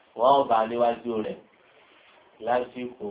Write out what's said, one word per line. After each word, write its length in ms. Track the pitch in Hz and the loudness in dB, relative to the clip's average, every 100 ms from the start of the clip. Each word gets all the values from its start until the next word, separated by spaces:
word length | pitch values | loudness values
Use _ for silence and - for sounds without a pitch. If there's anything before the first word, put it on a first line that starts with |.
| _ - | _ 0
wọ́n 320 | 123 139 127 | 4 4 4
bá 100 | 113 | 2
níwájú 500 | 110 120 117 113 120 113 | 0 0 0 0 -6 -6
rẹ̀ 140 | 101 95 - _ _ _ _ _ _ _ _ _ | -6 -10 -16 _ _ _ _ _ _ _ _ _
lásìkò 680 | 110 123 120 127 123 - 104 | -4 -2 -4 -10 -12 -10 -10